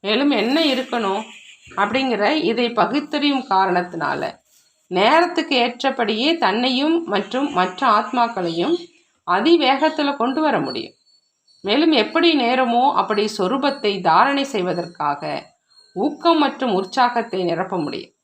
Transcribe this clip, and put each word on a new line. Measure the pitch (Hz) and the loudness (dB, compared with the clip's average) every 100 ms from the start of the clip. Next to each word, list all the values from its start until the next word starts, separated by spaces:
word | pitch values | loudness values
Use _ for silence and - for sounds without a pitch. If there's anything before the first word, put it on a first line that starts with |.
மேலும் | 196 220 285 254 | 0 0 2 2
என்ன | 220 294 320 | 0 2 2
இருக்கணும் | 254 254 240 202 196 220 - - - - - | 0 -2 -4 -2 -4 -6 -16 -20 -20 -14 -4
அப்படிங்கிற | 208 240 262 214 208 311 | -2 0 -2 0 0 0
இதை | 196 226 240 | 0 0 -2
பகுத்தறியும் | 233 202 269 285 294 285 269 - | 0 0 0 -4 -2 0 -2 0
காரணத்தினால | 190 190 180 180 170 143 143 - - _ _ _ _ _ | 0 2 0 -2 -6 -4 -4 -6 -10 _ _ _ _ _
நேரத்துக்கு | 180 214 311 349 349 302 262 | 2 4 4 2 -2 -2 0
ஏற்றபடியே | 240 233 277 262 220 214 277 330 | 0 0 -4 -2 -2 0 0 2
தன்னையும் | 214 208 254 254 294 339 330 | 0 0 0 0 0 0 0
மற்றும் | 196 202 254 285 | -4 -2 -4 -2
மற்ற | 180 185 - 262 | 0 -2 0 2
ஆத்மாக்களையும் | 214 233 247 233 220 175 165 202 349 - _ _ _ - | 2 0 0 0 -2 -4 -2 -2 -2 -4 _ _ _ -2
அதிவேகத்துல | 180 254 339 262 269 311 311 285 277 | 0 4 4 4 2 2 0 -2 0
கொண்டு | 240 269 | -2 0
வர | 311 214 | 0 0
முடியும். | 135 123 - _ _ _ _ _ _ _ | -2 -6 -10 _ _ _ _ _ _ _
மேலும் | 196 233 330 294 | -2 2 4 4
எப்படி | 208 330 339 302 | 2 2 2 2
நேரமோ | 233 254 254 240 262 - | 2 2 2 2 2 0
அப்படி | 190 208 214 | -2 0 -2
சொரூபத்தை | - 185 269 269 - 208 202 | -2 -2 0 -2 -2 -4 0
தாரணை | 175 165 254 277 269 | 2 4 4 2 -2
செய்வதற்காக | 214 180 170 170 - 147 143 156 147 - _ _ _ _ 175 | -2 -2 -4 -6 -6 -4 -4 -6 -8 -10 _ _ _ _ -4
ஊக்கம் | 262 302 339 330 | -4 0 0 2
மற்றும் | 277 - 254 190 | 2 0 -2 -2
உற்சாகத்தை | 190 - 240 240 226 190 | -2 0 2 0 -4 -4
நிரப்ப | 180 165 185 185 | -2 -2 -4 -4
முடியும். | 147 - - _ | -6 -8 -12 _